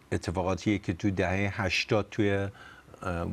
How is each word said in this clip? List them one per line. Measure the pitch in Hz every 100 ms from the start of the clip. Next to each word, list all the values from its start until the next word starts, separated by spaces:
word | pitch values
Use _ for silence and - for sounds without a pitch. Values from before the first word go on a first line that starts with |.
| -
اتفاقاتیه | 90 - 90 90 92 110 101
که | -
توی | 90 104
دهه | 95 90 92 101
هشتاد | 90 95 - - 110 101
توی، | - 101 98 98 - - - - -
اه، | 95 87 87